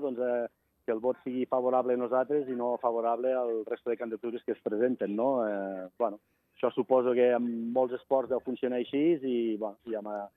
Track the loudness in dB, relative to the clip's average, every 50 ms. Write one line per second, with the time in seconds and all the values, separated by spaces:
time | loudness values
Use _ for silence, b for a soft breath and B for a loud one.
0 | 0 -2 -4 -2 -2 -2 0 -2 -2 -4 -8 _ _ _ _ _ _ -4 -2 0
1 | 0 0 -2 -2 -4 -6 -4 -2 -2 0 0 0 2 2 2 2 2 2 0 0
2 | 0 0 0 0 0 2 0 -2 -2 -2 -4 -2 -2 -2 -2 0 0 0 0 0
3 | 0 0 0 0 0 0 0 0 0 -2 -2 -4 -4 -6 -8 -6 _ -4 -4 -4
4 | -4 -6 -8 -6 -6 -6 -6 -6 -4 -6 -6 -4 -4 -4 0 2 2 2 2 0
5 | -2 -2 0 0 0 2 2 2 0 0 -2 -2 -4 -4 -6 -8 -10 -12 -4 -2
6 | 0 0 0 -4 _ _ _ _ _ _ _ -2 -2 0 2 0 2 4 4 6
7 | 6 6 4 6 6 6 6 4 2 0 -2 -4 -4 -2 0 2 2 2 0 -6
8 | -2 0 0 0 2 0 -2 -2 -2 -4 -4 -4 -2 -2 -2 -2 -2 -2 0 2
9 | 2 2 2 2 0 0 0 0 0 0 -2 -2 -4 -6 -8 -10 _ -8 -6 -6
10 | -6 -6 -6 -8 -8 -10 -14